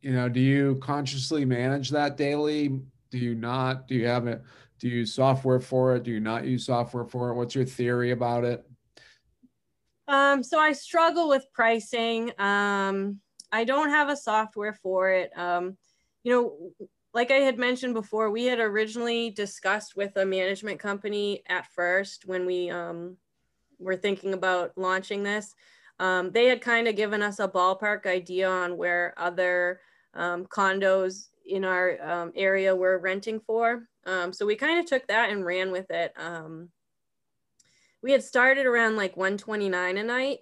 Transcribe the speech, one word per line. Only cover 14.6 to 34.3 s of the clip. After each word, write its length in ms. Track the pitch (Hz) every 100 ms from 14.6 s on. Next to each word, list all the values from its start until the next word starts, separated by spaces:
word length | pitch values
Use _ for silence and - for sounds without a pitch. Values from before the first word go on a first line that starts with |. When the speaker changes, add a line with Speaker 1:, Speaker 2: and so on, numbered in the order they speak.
| 208
Speaker 2:
for 380 | 208 185 185 190
it. 260 | 185 175 -
Um, 400 | 175 180 180 190 _ _ _ _
you 80 | 240
know, 560 | 247 240 143 175 - 190 _ _
like 180 | 233 254
I 80 | 269
had 200 | 269 240
mentioned 360 | 247 254 254
before, 360 | 226 208 214 220
we 140 | 220
had 140 | 247 240
originally 720 | 220 208 220 226 233 233 233
discussed 680 | 202 202 - 190 208 208 196
with 200 | 202 196
a 80 |
management 560 | 196 190 185 196 208 165
company 640 | 208 202 202 208 202 202 -
at 180 | 180 -
first 600 | - 180 185 196 - -
when 200 | 185 180
we, 240 | 180 175
um, 460 | 175 170 170 175 185 _ _ _ _ _ _
were 180 | 180 185
thinking 360 | 202 196 196
about 400 | 190 185 180 170 -
launching 460 | 185 185 190 202
this. 320 | 202 208 208 - _ _ _ -
Um, 320 | 185 185 180
they 160 | 208 247
had 160 | 240
kinda 300 | 240 233 233
given 300 | 208 214 208
us 180 | 208 202
a 80 | 196
ballpark 580 | 180 185 190 208 208 196
idea 420 | 185 180 185 185
on 280 | 185 175 170
where 360 | 175 175 175 -
other, 600 | 175 175 180 180 180 180 _ _ _
um, 320 | 165 175 175 185
condos 840 | - 196 190 196 190 185 196 - _
in 200 | - 190
our, 360 | 190 180 180 165
um, 320 | 156 175 170
area 400 | 170 190 196 190
were 240 | 190 185 185
renting 400 | 185 190 226 220
for. 480 | - 226 233 240 233 _ 180
Um, 260 | 185 180